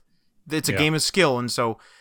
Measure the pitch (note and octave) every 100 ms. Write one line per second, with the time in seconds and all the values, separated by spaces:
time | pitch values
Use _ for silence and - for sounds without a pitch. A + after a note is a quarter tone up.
0 | _ _ _ _ - D3+ C#3+ F#2+ D3+ D#3
1 | - F#3+ D#3+ A#2+ A#2+ - A#2 A2 - -